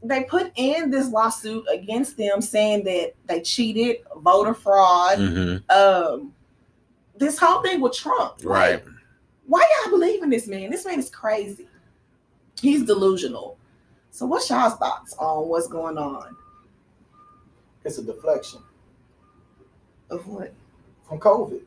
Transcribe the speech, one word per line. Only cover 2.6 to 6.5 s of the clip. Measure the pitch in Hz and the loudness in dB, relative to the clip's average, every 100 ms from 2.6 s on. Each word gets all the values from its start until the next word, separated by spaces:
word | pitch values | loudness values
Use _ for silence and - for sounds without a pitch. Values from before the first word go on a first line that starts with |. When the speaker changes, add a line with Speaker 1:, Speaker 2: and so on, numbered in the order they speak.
| 214 208 190 | 2 2 0
Speaker 1:
that | 180 170 - - | -2 -4 -8 -6
they | 170 | -6
cheated, | 165 - 226 214 240 - - 160 | -4 -2 -2 0 0 -2 -6 -2
voter | 156 190 208 | 2 4 2
fraud, | 226 - 196 190 180 180 202 | -2 2 4 6 4 4 2
Speaker 2:
Mm-hmm. | 190 90 90 92 - | 0 0 -2 -4 2
Speaker 1:
um, | 190 196 185 170 135 277 - _ | 6 6 4 0 -4 -10 -20 _